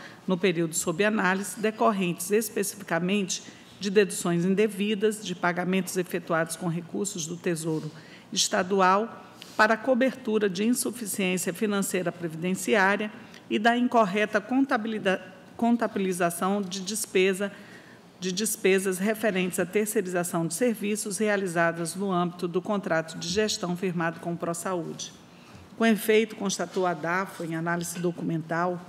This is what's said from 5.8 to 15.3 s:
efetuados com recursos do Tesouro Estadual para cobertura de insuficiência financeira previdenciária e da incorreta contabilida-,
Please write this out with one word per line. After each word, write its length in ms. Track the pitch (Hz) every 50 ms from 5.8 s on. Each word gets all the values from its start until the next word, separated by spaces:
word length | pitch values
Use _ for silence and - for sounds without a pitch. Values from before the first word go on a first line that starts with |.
| 180 180 - 185
efetuados 580 | 175 - - 175 170 - 170 160 165 160 -
com 120 | - 180 175
recursos 580 | 160 170 165 165 185 202 202 190 - 175 151
do 100 | 160 175
Tesouro 540 | 170 - 180 170 156 160 165 156 156 156 151 - - - - - - - -
Estadual 920 | - 180 - - 220 202 190 180 202 190 185 185 190 202 226 226 - - - - - - - - -
para 180 | - 214 214 226
cobertura 760 | 220 - 269 262 226 262 262 - - - 214 214 214 214 202
de 140 | 175 185 214
insuficiência 840 | 233 247 240 - 240 220 - 220 190 - - 190 180 185 180 - 190
financeira 600 | 170 - 226 208 202 196 190 - - 185 180 175
previdenciária 1000 | - 170 170 165 160 160 175 185 190 196 - 240 233 208 190 196 202 202 214 214 - - - - - - - -
e 100 | 220 226
da 160 | 208 233 233
incorreta 640 | 247 247 240 - 233 220 175 185 214 214 208 - 208
contabilida-, 840 | 202 - 247 269 277 - - 233 208 226 220 208 - 190 185 - - -